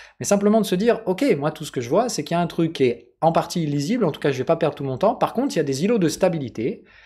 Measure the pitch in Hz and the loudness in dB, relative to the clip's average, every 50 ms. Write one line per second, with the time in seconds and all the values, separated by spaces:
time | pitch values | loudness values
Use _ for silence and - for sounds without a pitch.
0 | - - _ - 123 - 202 202 202 208 214 226 208 208 185 180 220 240 208 - | -20 -20 _ -8 0 2 2 4 4 4 4 2 2 0 0 2 2 2 2 2
1 | - 208 185 - 285 277 180 139 143 156 - - 151 - - 135 117 120 151 208 | 0 -4 -2 0 2 2 2 2 0 -2 -4 -6 -10 -8 -6 -6 -2 0 2 2
2 | 254 240 - - 151 - 170 170 175 156 - - 170 160 165 - 135 120 117 - | 2 0 -2 -6 -4 -2 -2 -2 -2 -2 0 0 -2 0 2 2 2 2 2 -2
3 | - _ _ _ 156 165 165 170 151 - - 180 160 147 143 147 139 165 240 240 | -8 _ _ _ 2 2 4 2 0 0 -2 -4 -2 -2 -2 -2 -2 -2 0 0
4 | 202 156 - - - 147 131 123 127 - 165 165 170 147 - - 139 135 131 120 | 0 -2 -2 0 -2 -2 0 0 0 0 0 2 0 0 -2 -2 -6 -6 -2 0
5 | 185 214 262 - - - - 233 277 285 - 165 143 139 135 135 170 214 247 214 | 0 0 2 0 -2 -2 0 -2 -2 0 0 0 0 0 -2 -2 0 0 2 2
6 | 175 147 - - 190 180 170 156 131 117 - 113 110 160 226 - - _ _ - | 2 0 0 0 0 0 0 -2 -6 -8 -6 -4 -4 -4 -6 -8 -12 _ _ -20
7 | - | -20